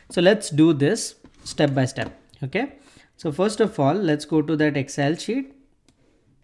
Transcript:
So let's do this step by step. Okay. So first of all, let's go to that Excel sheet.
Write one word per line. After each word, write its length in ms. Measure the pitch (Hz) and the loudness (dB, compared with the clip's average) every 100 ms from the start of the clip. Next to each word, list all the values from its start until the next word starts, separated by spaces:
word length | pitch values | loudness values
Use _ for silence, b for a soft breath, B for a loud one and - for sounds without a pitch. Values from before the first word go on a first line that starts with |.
| b | b
So 100 | - | 2
let's 300 | 175 214 - | 4 2 0
do 220 | 147 160 | 4 4
this 420 | 151 139 233 - - - _ | 4 0 0 -6 -12 -20 _
step 300 | - - 147 | -10 -2 0
by 120 | 135 131 | 2 -2
step. 300 | - 110 - _ - | -4 -10 -12 _ -14
Okay. 300 | 135 190 285 - b b b _ | -8 -6 -6 -10 b b b _
So 140 | 165 | -8
first 280 | 143 208 208 | -2 0 0
of 200 | 220 - | -2 2
all, 160 | 135 180 | 0 2
let's 300 | 180 151 - | 0 -2 0
go 180 | 156 | 0
to 120 | 147 156 | 0 0
that 200 | 151 143 | 0 0
Excel 380 | 135 - 143 175 | -4 -2 -2 -2
sheet. 400 | - 254 269 - _ _ _ _ _ _ _ _ | -4 -6 -6 -14 _ _ _ _ _ _ _ _